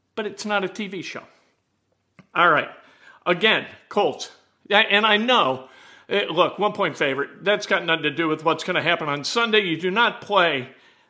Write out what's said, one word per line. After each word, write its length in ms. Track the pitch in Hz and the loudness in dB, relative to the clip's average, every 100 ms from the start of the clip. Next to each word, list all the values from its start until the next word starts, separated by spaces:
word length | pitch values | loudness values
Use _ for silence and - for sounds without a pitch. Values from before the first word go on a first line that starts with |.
| _ | _
But 120 | - 208 | -8 -8
it's 180 | 196 | -8
not 200 | 208 208 | -4 -2
a 40 | 185 | -2
T 180 | 185 208 | -6 -8
V 140 | 185 | -8
show. 220 | - - - _ _ _ _ _ _ _ _ _ _ | -10 -12 -16 _ _ _ _ _ _ _ _ _ _
All 160 | 175 175 | 4 4
right. 180 | 151 - - - _ - - - | 4 0 -10 -20 _ -20 -8 -2
Again, 400 | 175 214 175 107 - _ | 2 2 2 -2 -14 _
Colts. 400 | - 180 127 - - _ _ - | 0 0 -2 -10 -16 _ _ 0
Yeah, 120 | 202 | 2
and 260 | 220 202 | 4 2
I 140 | 220 208 | 4 2
know, 500 | 233 247 147 127 - - - - - | 2 2 2 -2 -8 -20 -20 -20 -4
eh, 160 | 196 202 | -4 0
look, 280 | 165 165 - | 2 0 2
one 140 | 208 | -2
point 240 | 202 180 131 | 0 -4 0
favorite. 480 | 147 135 135 - | -2 -2 -6 -4
That's 220 | 175 202 - | -2 -2 0
got 180 | 190 | -2
nothing 200 | 170 165 | 0 0
to 60 | 151 | 0
do 180 | 143 165 | -2 -2
with 180 | 156 156 | 0 0
what's 180 | 160 | -2
gonna 180 | - 170 | -2 -2
happen 280 | 143 170 156 | 0 0 -2
on 140 | 143 | -6
Sunday. 360 | 135 233 233 214 | -4 -2 0 0
You 180 | 196 156 | 0 -2
do 120 | 180 | -2
not 320 | 196 233 - | 0 0 -2
play 480 | - 202 170 139 123 - _ _ | 0 2 4 0 -6 -16 _ _